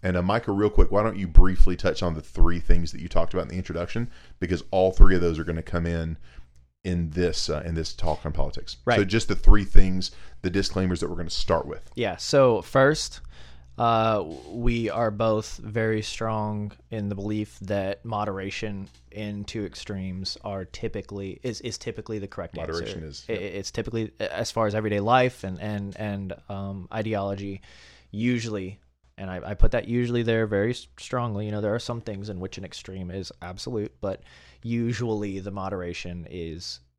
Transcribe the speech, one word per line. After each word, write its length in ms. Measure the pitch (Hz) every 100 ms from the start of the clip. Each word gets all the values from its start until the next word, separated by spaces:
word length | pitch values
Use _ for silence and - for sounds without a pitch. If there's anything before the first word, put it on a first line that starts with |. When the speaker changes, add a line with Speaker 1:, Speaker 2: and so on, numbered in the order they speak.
Speaker 1:
And, 140 | 92 90
uh, 60 |
Micah, 300 | 90 110 -
real 180 | 98 104
quick, 200 | 104 92
why 120 | 98
don't 160 | 110 104
you 80 | 92
briefly 480 | - 95 92 - 90
touch 260 | 95 78
on 120 | 90
the 80 | 78
three 360 | - - 82 85
things 320 | - 87 80
that 80 | -
you 60 | 87
talked 260 | 85 80
about 80 | 92
in 40 | 78
the 60 | 90
introduction? 520 | 90 82 87 113 120 - - -
Because 260 | 87 87 -
all 220 | 95 95
three 220 | - 98
of 60 | 92
those 180 | 85 80
are 60 |
gonna 180 | 80 80
come 240 | - 87 85
in 300 | 85 82 80 - - - - _ _
in 260 | 95 87 82
this, 400 | 78 87 - -
uh, 120 | 76 82
in 80 |
this 180 | 80 78
talk 320 | - - 76
on 80 | 76
politics. 460 | 73 - - - - -
Speaker 2:
Right. 100 | 117
Speaker 1:
So 80 |
just 240 | 95 110 -
the 60 | 98
three 280 | - 101
things, 460 | 98 - 95 92 95 - - -
the 80 | 92
disclaimers 520 | 95 95 98 92 87
that 100 | 82
we're 60 | 85
gonna 120 | 85
start 380 | - - 82 71
with. 160 | - -
Speaker 2:
Yeah. 220 | - 110 85
So 460 | - 147 131 110
first, 580 | 92 139 135 156 - - - - - - - -
uh, 480 | 117 113 113 107 80 73 76
we 400 | 104 120 117 113
are 220 | 80 117
both 480 | 104 113 107 107 -
very 420 | 104 110 110 110
strong 720 | 107 - 110 110 107 107 104 - _
in 200 | 113 101
the 40 |
belief 440 | 98 101 107 104 -
that 420 | 98 101 95 98
moderation 840 | 113 107 104 95 95 - 110 101 98 - _
in 340 | - 104 104
two 220 | 101 113 101
extremes 720 | - - 98 95 92 95 -
are 220 | - 98
typically, 760 | 90 - 110 107 98 101 98 -
is, 180 | 127 110
is 160 | 123 -
typically 420 | - 110 - 110
the 100 | 98
correct 280 | - 87 85
Speaker 1:
Moderation 480 | 80 80 - -
Speaker 2:
answer. 20 | 78
Speaker 1:
is, 180 | 69 -
Speaker 2:
I-, 40 |
Speaker 1:
yep. 80 | 107
Speaker 2:
it's 280 | 95 95 95
typically, 420 | - 110 113 110 _
as 320 | 107 82 113
far 160 | - 110
as 80 |
everyday 260 | 107 107 101
life 440 | 101 127 127 -
and, 160 | 98 180
and, 340 | 104 104 98 95
and, 360 | 107 101 95 - _
um, 400 | 101 98 98 90
ideology, 680 | 110 107 107 98 98 101 98 - - - - _
usually, 680 | 101 117 123 113 107 92 104 _ _ _ -
and 120 | 95
I, 200 | 92 -
I 40 |
put 180 | 104 -
that 140 | 120 -
usually 360 | 120 120 120
there 240 | 117 113 110
very 240 | 101 107
s-, 160 | 123 - -
strongly. 460 | - 127 120 104
You 80 | 107
know, 80 | 104
there 140 | 104
are 40 | 113
some 220 | - 117
things 300 | 113 98 104
in 100 | 92
which 160 | 92 -
an 60 |
extreme 460 | 92 - - 95 87
is 200 | 95 90 -
absolute, 500 | 87 95 - 110 101 _
but 220 | 98 - - - - _
usually 760 | 113 117 117 113 120 107 104 95
the 100 | 98
moderation 760 | 98 95 95 87 87 90 87 82
is 500 | 90 82 80 - - _